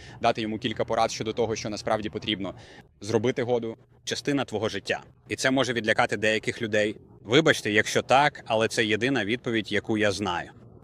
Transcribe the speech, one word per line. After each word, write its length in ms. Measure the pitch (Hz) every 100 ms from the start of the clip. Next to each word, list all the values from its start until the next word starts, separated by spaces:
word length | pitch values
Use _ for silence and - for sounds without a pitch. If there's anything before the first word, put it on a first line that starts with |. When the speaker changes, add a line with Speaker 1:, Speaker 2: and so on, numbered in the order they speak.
| - -
Speaker 1:
дати 200 | 117 117
йому 160 | 110 110
кілька 280 | 120 107 113
порад 260 | 113 113
щодо 220 | - 113
того, 220 | 110 110 110
що 140 | 113
насправді 400 | 104 - 110 104
потрібно. 440 | 107 104 101 92 - - - - _
Зробити 420 | 101 113 117 131
году. 320 | 120 120 113 113 _ _
Speaker 2:
Частина 420 | - - - 143 -
твого 240 | 107 110
життя. 340 | 98 - 87 - _ -
І 60 | 107
це 160 | 131
може 220 | 135 123
відлякати 440 | 117 110 110 120 110
деяких 440 | 107 110 120 -
людей. 340 | 113 107 107 - - -
Вибачте, 480 | 95 135 156 127 110
якщо 300 | 104 - 120
так, 420 | - 127 147 - -
але 220 | 110 113
це 180 | - 110
єдина 400 | 107 123 135 101
відповідь, 460 | 120 131 113 101
яку 260 | 101 - 110
я 140 | 104
знаю. 400 | 92 98 87 - - - -